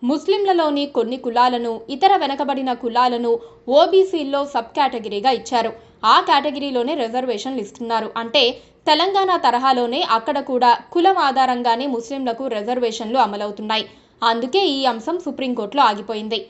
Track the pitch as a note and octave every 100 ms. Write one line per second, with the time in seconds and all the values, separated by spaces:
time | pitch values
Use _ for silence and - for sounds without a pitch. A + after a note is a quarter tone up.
0 | A#3+ D4 F#4+ G#4 G4 F4 D#4 C#4+ C#4+ C#4+
1 | A3+ B3+ B3 A#3 B3 A#3+ A#3 A3+ - C4+
2 | F#4+ F#4+ C#4 C#4 C#4 C4+ C4 A#3+ A#3 A#3
3 | B3 A#3+ A#3 A#3 - - - C#4 E4 F#4+
4 | F#4+ E4+ C#4 C#4 C#4+ B3+ A3+ D#4 C4+ B3
5 | G#3 G3+ B3 A#3+ - B3 A3+ A3+ - _
6 | A3 D4 F4+ D4 D4 C#4 C#4+ B3 A#3+ D#4
7 | A3+ B3 B3+ G#3 C4 C4 G3+ - A#3 A3+
8 | G#3+ A3+ A#3 C#4 A#3+ A#3+ - _ - D4+
9 | F#4 G4 F#4+ F4 C4+ A#3+ C4 B3+ A#3+ C4+
10 | - A3+ C4 C#4+ - B3+ A#3+ A#3 - F4
11 | F4+ F#4 C#4+ C4 B3+ B3 B3 A#3 C#4 A#3
12 | A#3 C#4 B3+ A3+ C4+ A3 G#3+ B3 A#3 A3
13 | A3 B3+ G#3+ G3+ G#3 G3+ G#3+ A3 - -
14 | _ - A3+ A#3 B3 F#4+ F#4 C4+ C4 A3+
15 | C4 F4 D4+ C4+ C4 A#3+ G#3 C#4 A#3+ G#3
16 | G#3+ G#3+ G#3+ A3